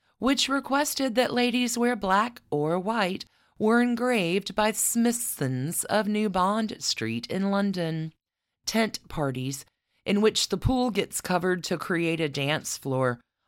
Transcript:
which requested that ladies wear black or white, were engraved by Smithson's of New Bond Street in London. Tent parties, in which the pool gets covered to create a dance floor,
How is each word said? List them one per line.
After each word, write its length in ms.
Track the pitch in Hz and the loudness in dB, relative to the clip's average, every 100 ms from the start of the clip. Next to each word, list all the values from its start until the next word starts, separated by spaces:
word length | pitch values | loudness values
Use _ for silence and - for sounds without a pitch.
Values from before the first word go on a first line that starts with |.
| _ _ | _ _
which 300 | 233 277 - | 0 0 0
requested 680 | 277 269 277 294 - 269 | -2 0 0 0 -2 0
that 180 | 208 247 | 2 0
ladies 460 | 240 247 240 247 233 | 2 2 2 0 0
wear 160 | 240 | 0
black 480 | 240 190 190 233 - - | 0 2 2 2 -4 -6
or 300 | 147 151 175 | -2 0 0
white, 460 | 180 226 185 196 - _ _ - | 0 0 -2 -2 -10 _ _ -2
were 200 | 214 233 | 2 4
engraved 760 | 240 233 240 240 170 185 196 196 | 4 2 2 2 2 0 -2 0
by 160 | 214 | 0
Smithson's 1120 | 214 - 233 233 233 - - 131 127 139 170 | 0 0 2 2 2 -4 -4 -2 -2 -4 -4
of 240 | - 208 208 | 0 0 2
New 200 | 208 214 | 0 0
Bond 480 | 185 180 214 220 - | 2 0 0 -2 -4
Street 480 | - - 113 117 120 | -6 -4 -2 -4 -4
in 240 | 185 196 | -2 0
London. 600 | 196 202 190 165 160 160 - _ _ _ _ - | 2 0 0 -2 -4 -6 -10 _ _ _ _ -4
Tent 320 | 220 220 - - | 0 0 -2 -10
parties, 560 | - 143 131 127 139 - _ _ _ - | -4 -2 -2 -4 -8 -12 _ _ _ -2
in 160 | 202 | 4
which 260 | 220 - - | 4 4 0
the 80 | 190 | 0
pool 340 | - 262 247 | 2 2 2
gets 300 | 196 - - | 0 -2 -4
covered 420 | - 180 185 180 | -2 0 2 0
to 140 | - 170 | -2 -6
create 440 | - 170 170 160 | -2 0 0 0
a 80 | 160 | -2
dance 500 | 139 139 156 - - | -2 -2 -2 -4 -8
floor, 420 | 143 131 127 120 _ _ | -4 0 0 0 _ _